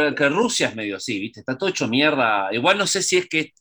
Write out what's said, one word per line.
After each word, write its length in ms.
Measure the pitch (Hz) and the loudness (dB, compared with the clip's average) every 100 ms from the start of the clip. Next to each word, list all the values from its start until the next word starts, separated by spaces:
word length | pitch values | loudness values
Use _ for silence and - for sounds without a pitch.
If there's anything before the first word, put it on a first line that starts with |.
| 147 | 2
que, 60 | 139 | 2
que 140 | 143 | 2
Rusia 400 | 170 240 - 127 | 2 0 0 -2
es 60 | 110 | -2
medio 220 | 104 95 | -6 -6
así, 220 | - 101 | -6 -6
¿viste? 220 | 107 - | -6 -10
Está 140 | - 151 | -8 -4
todo 140 | 196 | -4
hecho 180 | 185 123 | -2 0
mierda. 640 | 123 151 143 113 104 98 | 2 2 2 2 0 -2
Igual 280 | 113 151 202 | 0 2 2
no 80 | 190 | 2
sé 160 | 196 | -2
si 140 | - 185 | 0 0
es 120 | 180 | 0
que, 240 | 160 151 _ | -4 -4 _